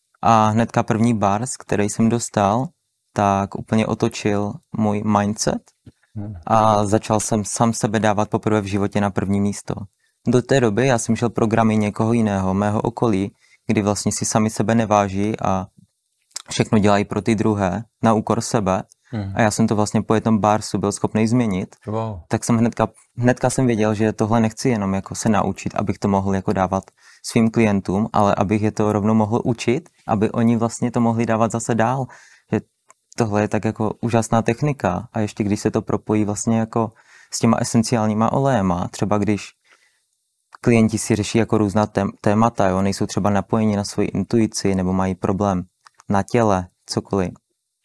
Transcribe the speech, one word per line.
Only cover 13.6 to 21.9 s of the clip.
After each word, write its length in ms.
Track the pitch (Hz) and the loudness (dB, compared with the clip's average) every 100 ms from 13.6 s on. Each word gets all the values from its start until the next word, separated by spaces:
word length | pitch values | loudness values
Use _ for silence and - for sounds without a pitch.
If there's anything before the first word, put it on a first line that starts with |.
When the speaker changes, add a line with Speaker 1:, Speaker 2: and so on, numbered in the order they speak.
| - | -2
Speaker 1:
kdy 140 | 110 | 0
vlastně 300 | 101 101 104 | 2 0 -2
si 140 | - - | -4 -2
sami 240 | 113 107 | 0 0
sebe 260 | - 101 113 | 0 0 0
neváží 640 | 107 104 101 95 104 - | 2 2 2 0 -4 -2
a 240 | - 95 92 _ _ _ _ _ _ - - | -2 -2 -4 _ _ _ _ _ _ -18 -8
všechno 300 | - 113 110 | -4 0 2
dělají 260 | 101 101 101 | 4 2 0
pro 160 | 104 | -2
ty 140 | 98 107 | -2 0
druhé 480 | 110 104 95 95 117 _ | 0 0 0 -2 -8 _
na 100 | 117 | 2
úkor 280 | 110 110 110 | 2 0 -2
sebe. 420 | - 120 95 95 - _ _ | -2 -2 0 -2 -4 _ _
Speaker 2:
Mhm. 200 | 110 98 101 | -10 -6 0
Speaker 1:
A 60 | |
já 100 | 110 | 0
jsem 160 | - 113 | 2 2
to 80 | 107 | 2
vlastně 260 | 107 110 | 0 0
po 120 | 98 110 | 0 0
jednom 220 | 113 110 | 2 2
barsu 380 | 104 107 - 101 | 2 0 -2 -4
byl 140 | 98 | -2
schopný 360 | - 104 107 113 | -2 -2 0 0
změnit. 480 | 127 113 92 104 - | 0 0 -4 -6 -12
Speaker 2:
Wow. 320 | - | -8